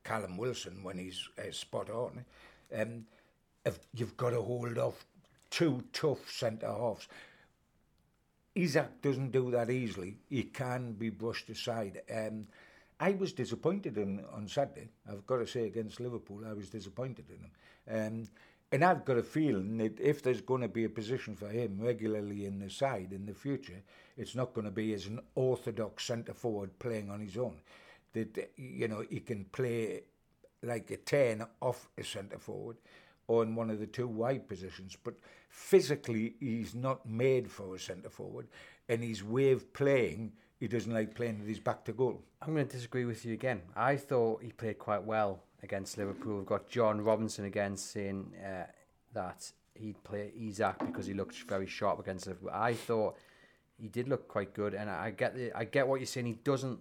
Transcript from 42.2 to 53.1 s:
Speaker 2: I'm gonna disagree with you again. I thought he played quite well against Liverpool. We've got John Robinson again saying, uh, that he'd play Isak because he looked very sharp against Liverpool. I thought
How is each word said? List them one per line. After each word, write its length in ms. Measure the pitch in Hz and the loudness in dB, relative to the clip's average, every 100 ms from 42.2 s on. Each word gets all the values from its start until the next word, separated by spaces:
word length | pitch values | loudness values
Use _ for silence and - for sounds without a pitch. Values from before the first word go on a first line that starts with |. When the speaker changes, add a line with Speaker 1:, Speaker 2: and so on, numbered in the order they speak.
| - - | -8 -10
Speaker 2:
I'm 120 | 139 | -2
gonna 120 | 156 131 | 0 0
disagree 400 | 127 117 127 123 | -2 -4 -2 -2
with 200 | 110 117 | -2 -4
you 80 | |
again. 280 | 110 127 110 85 - | -2 0 -2 -4 2
I 220 | 120 139 | 4 2
thought 460 | 139 127 113 110 | 2 4 4 2
he 80 | 117 | -4
played 280 | - 113 101 | -6 -4 -2
quite 240 | - 104 | 0 0
well 400 | 101 110 104 90 - _ | 2 2 2 0 -8 _
against 340 | 101 101 95 - | -6 -4 -4 -4
Liverpool. 400 | 101 95 110 101 | -4 -2 -2 -2
We've 80 | 95 | 0
got 220 | 101 - | 0 0
John 340 | 120 110 107 | 4 4 4
Robinson 440 | 107 110 110 - 101 | 4 4 2 -2 -2
again 320 | 101 101 98 | 0 0 -2
saying, 560 | - 107 98 98 95 92 | -6 -4 -4 -4 -6 -10
uh, 200 | 98 95 82 - - _ _ | -8 -8 -8 -12 -20 _ _
that 380 | 110 90 87 - - _ - | -6 -6 -6 -14 -16 _ -12
he'd 280 | 107 104 | -10 -10
play 280 | - 101 104 113 | -8 -6 -6 -6
Isak 440 | 110 101 104 95 | -6 2 2 2
because 260 | - - 95 | -2 -4 -4
he 80 | |
looked 220 | 98 95 - | -2 -4 -6
very 240 | - 98 95 | -2 -2 -2
sharp 320 | - 104 82 | 0 2 2
against 260 | - 92 98 | -2 -6 -6
Liverpool. 220 | 90 92 | -8 -4
I 220 | 92 113 | 2 2
thought 420 | 117 - 113 107 | 2 2 2 2